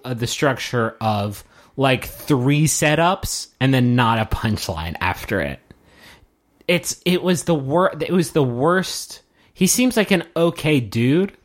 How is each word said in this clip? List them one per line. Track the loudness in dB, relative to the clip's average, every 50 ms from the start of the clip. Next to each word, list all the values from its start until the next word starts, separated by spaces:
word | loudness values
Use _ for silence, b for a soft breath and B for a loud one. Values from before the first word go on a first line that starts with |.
| -8
uh, | -8 -4
the | -4 -4 -4
structure | -2 0 0 0 0 0 -4 -4 -2 -2 -2 -2 -4 -4
of, | -2 -2 0 0 -2 -4 -6 -10 -16 b b b b b b
like, | 0 2 2 2 0 -2
three | -8 -14 -10 -2 0 0 2 2 2 2 2 2
setups | 2 2 2 2 2 2 2 2 2 0 0 -4 -8 -8 -8 -10 -12 _ -2
and | 0 2 4
then | 4 4 4 4
not | 4 4 2 2 0
a | 0
punchline | -2 -2 -2 -2 -2 -2 -2 -4 -6 -6 -6 -6 -8 -6 -4
after | -4 -4 -4 -4 -6 -4 -4 -2
it. | -2 -4 -6 -10 _ _ -20 _ B B B B B B B B B B _ _ _ _ _ _ -2 -2
It's, | -2 -2 -2 -4 -10 -4 -2
it | 0 0 0
was | 2 0 0 0 0
the | 0 -2
wor-, | 0 0 0 0 2 2 0 0 -4
it | -4 0
was | 0 0 0 2
the | 2 0 0
worst. | 2 0 0 0 2 2 2 0 -4 -6 -10 -12 -12 -16 -20 _ b b b b b b
He | 0 0
seems | 2 2 2 2 2 2
like | 2 2 2
an | 2 0 0 -2 0
okay | 2 2 2 0 0 0 2 2 2
dude. | 0 -2 -2 0 2 2 2 2 0 -2 -6 _ _